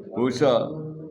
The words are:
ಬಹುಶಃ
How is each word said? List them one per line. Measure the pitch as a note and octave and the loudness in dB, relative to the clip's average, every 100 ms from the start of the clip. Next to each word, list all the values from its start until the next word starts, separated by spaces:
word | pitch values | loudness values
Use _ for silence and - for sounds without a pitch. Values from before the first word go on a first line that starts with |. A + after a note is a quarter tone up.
| - | -8
ಬಹುಶಃ | A2 B2+ B2 C#3 A#2 - D#3 - - - | -2 0 4 4 4 0 -4 -10 -10 -14